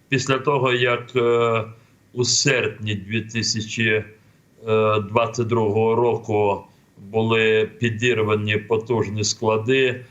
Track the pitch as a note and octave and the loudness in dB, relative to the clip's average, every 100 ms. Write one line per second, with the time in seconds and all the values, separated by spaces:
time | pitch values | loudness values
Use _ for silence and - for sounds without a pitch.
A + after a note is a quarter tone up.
0 | _ C3 B2+ C3+ C3 C#3+ B2+ B2 B2 A#2+ | _ -4 0 0 0 0 2 2 0 0
1 | B2 B2+ A#2+ A#2 A#2 A2+ G#2+ - _ _ | -2 0 2 2 2 0 -4 -12 _ _
2 | _ A#2+ A#2+ - C#3+ B2+ G2+ F#2+ G#2+ G2+ | _ -4 -2 0 2 0 -2 -6 -6 -6
3 | F#2 A2 G#2+ A2+ G#2 A2+ G#2 - A2+ G#2+ | -4 -6 -4 -6 -4 -4 -6 -4 0 0
4 | G#2 - _ _ _ _ A2+ A2 G#2+ G#2+ | -4 -16 _ _ _ _ -2 2 2 0
5 | G2+ A2+ A2+ B2 A2 A#2 G#2+ G#2 A2+ A2+ | 0 0 0 -2 0 0 2 2 2 2
6 | A#2+ A2 - G#2 G2+ F#2+ - _ _ - | 2 0 -2 0 2 0 -6 _ _ -20
7 | G2+ A2+ A2+ A2+ A2 A2 G#2+ - A#2 G#2+ | -6 -2 2 2 4 2 0 -2 -4 0
8 | B2 A2 G#2+ G#2+ G#2 G#2 - A2+ A2 A#2 | 0 2 0 0 0 -2 0 -2 0 -2
9 | G2 G#2+ G#2 - A2 A2 G#2+ C3+ B2+ A#2 | 0 -2 -4 0 0 0 2 2 2 -2
10 | - | -12